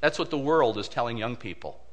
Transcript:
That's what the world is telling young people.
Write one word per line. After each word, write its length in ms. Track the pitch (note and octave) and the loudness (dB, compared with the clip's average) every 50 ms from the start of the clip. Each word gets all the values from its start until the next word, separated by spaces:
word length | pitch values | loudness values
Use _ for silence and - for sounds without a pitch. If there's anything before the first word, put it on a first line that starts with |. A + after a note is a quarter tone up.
That's 180 | - D3+ D#3+ - | 4 2 2 2
what 120 | E3+ - | -2 0
the 80 | - D3 | 0 -2
world 400 | C3+ C#3+ D#3+ D#3+ C#3+ A#2 A2 G#2 | 2 4 6 6 6 6 4 0
is 100 | G2+ - | -4 -4
telling 300 | - - A#2+ A#2+ A#2 A#2 | -2 -2 -2 -2 -2 -4
young 180 | G#2+ A#2 B2 | -4 -4 -4
people. 480 | A2+ - G#2+ F2 - - D2 - - - - | -6 -8 -10 -10 -10 -10 -12 -12 -12 -14 -16